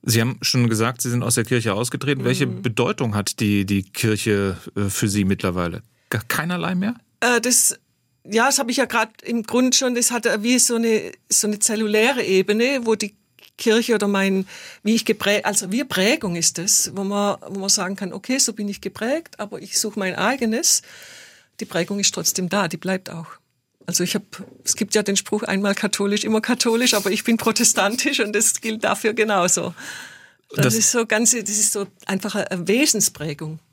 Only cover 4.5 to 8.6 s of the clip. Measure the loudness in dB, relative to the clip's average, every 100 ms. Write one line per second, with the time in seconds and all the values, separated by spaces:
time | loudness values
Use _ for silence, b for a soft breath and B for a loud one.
4.5 | -4 -8 -4 -2 0 0 2 2 0 0
5.5 | -2 -4 -6 -14 _ _ -4 -2 -4 -2
6.5 | -2 -2 -2 -2 -6 _ _ 2 2 2
7.5 | 2 2 -2 _ _ _ _ -4 2 2
8.5 | 2